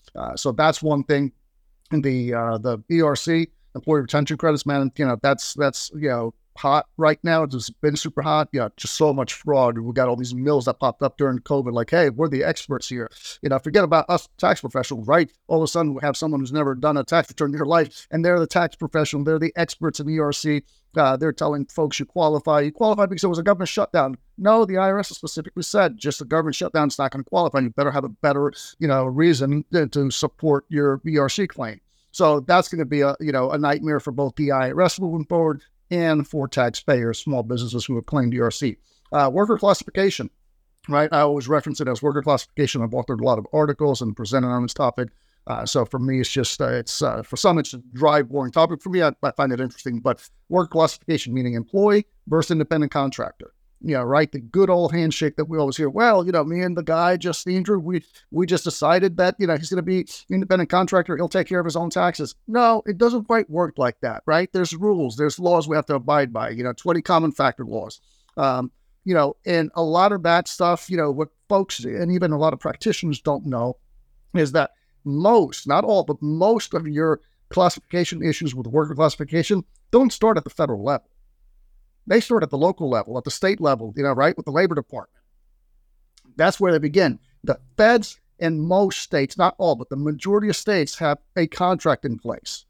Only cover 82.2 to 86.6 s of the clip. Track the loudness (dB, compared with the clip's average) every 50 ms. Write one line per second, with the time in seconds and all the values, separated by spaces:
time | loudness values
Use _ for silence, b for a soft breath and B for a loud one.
82.2 | 2 2 0 0 0 0 0 0 0 0 0 0 -2 -2 0 -2 -2 -2 -6 -8
83.2 | -8 -8 -6 -2 0 0 0 2 2 0 0 0 -2 -6 -6 -2 -2 0 2 2
84.2 | 2 2 0 -2 -4 -4 0 0 2 2 0 -2 -6 _ -8 -14 -14 -16 _ _
85.2 | _ _ _ _ _ _ _ _ _ _ _ _ _ _ _ _ _ _ _ _
86.2 | _ _ _ 0 0 0 2 2